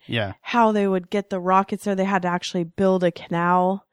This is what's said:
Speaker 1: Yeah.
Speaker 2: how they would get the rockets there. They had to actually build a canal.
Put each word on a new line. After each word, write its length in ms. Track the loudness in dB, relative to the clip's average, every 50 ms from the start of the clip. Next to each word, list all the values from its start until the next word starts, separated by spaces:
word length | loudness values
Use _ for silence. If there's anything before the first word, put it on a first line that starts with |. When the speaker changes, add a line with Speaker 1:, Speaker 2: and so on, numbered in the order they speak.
| _
Speaker 1:
Yeah. 260 | -4 -4 -2 -2 -4 -6 _
Speaker 2:
how 300 | -10 -2 2 2 4 4
they 160 | 4 2 0
would 220 | 0 0 -2 -2 -2
get 200 | -6 -6 -4 -4
the 100 | -6 -4
rockets 440 | 0 2 2 2 2 0 -6 -6 -4
there. 100 | -4 -2
They 100 | 0 0
had 160 | 0 0 -2
to 60 | 0 -2
actually 340 | -2 -2 -6 -4 -4 -4 -4
build 380 | -4 -2 0 2 2 2 4 2
a 80 | 0
canal. 720 | -2 -2 -10 -6 -4 -2 0 2 2 2 2 2 0 -4 _ _